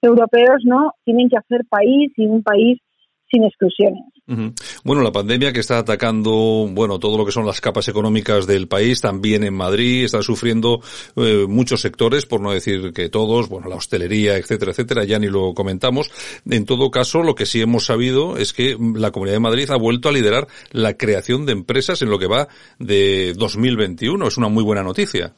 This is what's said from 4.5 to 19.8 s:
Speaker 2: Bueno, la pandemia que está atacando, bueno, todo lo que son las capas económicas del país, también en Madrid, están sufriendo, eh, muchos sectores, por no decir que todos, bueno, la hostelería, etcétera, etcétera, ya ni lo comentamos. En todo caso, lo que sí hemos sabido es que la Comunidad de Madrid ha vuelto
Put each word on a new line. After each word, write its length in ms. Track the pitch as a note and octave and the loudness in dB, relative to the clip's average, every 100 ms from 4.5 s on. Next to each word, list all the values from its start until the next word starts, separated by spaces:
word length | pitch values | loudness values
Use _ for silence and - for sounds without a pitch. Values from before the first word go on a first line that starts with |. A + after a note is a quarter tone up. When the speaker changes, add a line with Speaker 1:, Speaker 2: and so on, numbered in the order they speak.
| A#2 - - | -8 -14 -10
Speaker 2:
Bueno, 180 | - C#3+ | -2 2
la 100 | A#2 | 2
pandemia 400 | G2+ G2+ B2 C#3 | 0 -2 0 0
que 80 | A#2+ | 0
está 180 | G#2+ A#2+ | 0 0
atacando, 880 | A#2 G#2+ A#2 A2 G#2+ A2 A2 A2 G#2+ | 0 0 0 0 0 2 2 2 0
bueno, 280 | F#2+ A2 F#2+ | 0 -2 0
todo 180 | G#2 G#2+ | -2 0
lo 80 | |
que 80 | G#2 | 0
son 140 | G#2+ G#2+ | 0 -2
las 140 | F#2+ | -2
capas 280 | B2 - G#2 | -2 -2 -4
económicas 580 | G#2 G#2+ A2 G#2+ G#2 F#2 | -2 0 0 2 0 2
del 220 | G2 F#2 | 0 0
país, 320 | G2 A2 B2+ | 0 0 0
también 420 | A#2 F#2+ G#2+ G#2+ | -2 -2 0 0
en 100 | G2+ | 0
Madrid, 500 | F#2+ F2+ G#2 B2 B2+ | -4 -2 0 0 0
están 180 | A#2+ A2 | 0 -2
sufriendo, 580 | G2+ A2 A#2 A2+ A2+ A#2 - - - - | -2 -2 0 0 0 -2 -4 -20 -12 -2
eh, 300 | A#2 G#2+ G2 | 2 2 2
muchos 320 | G#2+ A#2+ A#2 | 0 0 0
sectores, 460 | A2 - A#2 C#3+ C#3 | -4 0 0 0 -2
por 140 | A2 | -4
no 120 | G2+ | -2
decir 400 | G2 G#2+ F#2+ F#2 | -4 -2 -4 -4
que 160 | E2+ G#2+ | -6 -4
todos, 400 | G#2+ G#2+ A#2 G#2+ | -2 0 0 -2
bueno, 200 | F#2 F2 | -8 -10
la 80 | F#2 | -10
hostelería, 600 | - G2 F2 G#2+ G#2 G2 | -6 -4 -2 0 2 0
etcétera, 360 | - A2 G2 | -2 -4 -4
etcétera, 320 | F#2 A#2+ A#2+ | -4 -2 -2
ya 140 | G#2 G#2+ | 0 0
ni 100 | G#2 | 0
lo 260 | G2 F#2 | 0 -2
comentamos. 560 | F2 G2 F#2 C3 B2+ D3+ - - - - | -4 -4 -2 -2 -2 -4 -10 -16 -16 -4
En 140 | A#2 G#2+ | -2 0
todo 240 | B2+ C3 | 0 0
caso, 320 | B2+ B2+ D#3+ | 0 0 0
lo 120 | E3 | 0
que 120 | C#3 G2+ | 0 -2
sí 140 | A#2+ | 0
hemos 260 | A2+ A#2 - | 2 0 0
sabido 500 | A#2 B2+ C3 E3 C3 | 0 2 0 0 -2
es 160 | G#2 | -4
que 240 | - B2+ A2+ A#2 | 0 -2 0 -2
la 160 | A2 A2 | 0 -2
Comunidad 260 | G2 G2 G#2 | -2 -2 0
de 40 | |
Madrid 300 | A2+ A#2 C#3 | 2 0 0
ha 60 | |
vuelto 320 | C3+ | 0